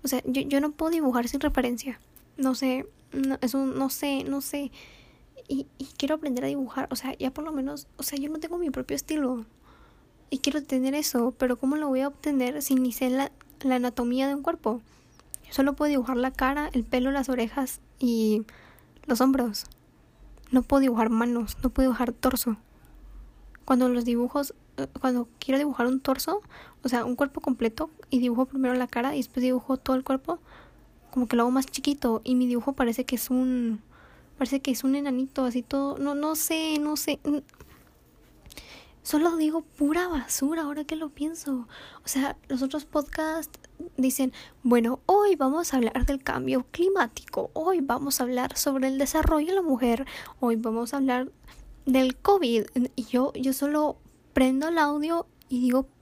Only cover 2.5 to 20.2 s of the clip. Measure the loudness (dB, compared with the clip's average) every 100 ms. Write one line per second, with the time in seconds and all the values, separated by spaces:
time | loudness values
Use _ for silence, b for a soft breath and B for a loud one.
2.5 | 0 0 -2 -6 _ _ -4 -2 0 -2
3.5 | 0 -2 -2 -4 -2 -2 -2 -2 -6 -6
4.5 | -6 -8 B B B B B -20 -20 -6
5.5 | -6 -6 _ -16 -6 -2 -2 -2 -2 -2
6.5 | -4 -4 -6 -6 -6 -8 -6 -6 -6 -8
7.5 | -6 -6 -8 -14 -10 -8 -6 -6 -6 -6
8.5 | -4 -4 -4 -6 -6 -4 -2 -2 -4 -8
9.5 | _ b b b b b _ _ -2 0
10.5 | -2 -2 -2 0 -2 -2 0 -2 0 -2
11.5 | 0 0 0 0 0 -2 -4 -2 0 0
12.5 | -2 0 2 2 0 0 0 -2 -6 -20
13.5 | -4 0 2 0 -2 0 0 0 0 -2
14.5 | -2 -2 -4 -8 b b b -18 -18 -8
15.5 | 2 2 2 2 2 0 0 -2 0 0
16.5 | 0 -2 -2 0 0 2 0 0 0 -2
17.5 | -2 -4 -6 -16 _ 0 2 4 2 -2
18.5 | B B B B -18 -2 2 4 4 0
19.5 | -4 -12 -18 _ _ -20 _